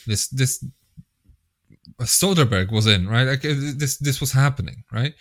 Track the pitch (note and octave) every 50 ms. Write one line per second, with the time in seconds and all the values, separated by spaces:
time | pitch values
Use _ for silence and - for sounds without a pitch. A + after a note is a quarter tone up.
0 | - A2+ G#2+ - - - C3+ C3 C3 C3 - - - C3 - _ _ _ _ -
1 | - _ _ _ _ _ _ _ _ _ _ _ _ _ - _ _ - - -
2 | A#2+ - - - - G3 G3 E3 C#3+ A2+ G#2 F#2 F#2+ G2 A2 G#2+ A2 A2 G#2 F#2+
3 | F2+ G2 A2+ A#2 C3 C3 C#3 C3+ C#3 D3 D3 C#3 C#3 D3 C#3 C#3 D3 C3+ - -
4 | C#3+ C#3+ C3+ - C#3 C3 - C3 C#3 C#3+ C3+ - F2+ D#2 - - - _ - A2
5 | B2 D3+ - _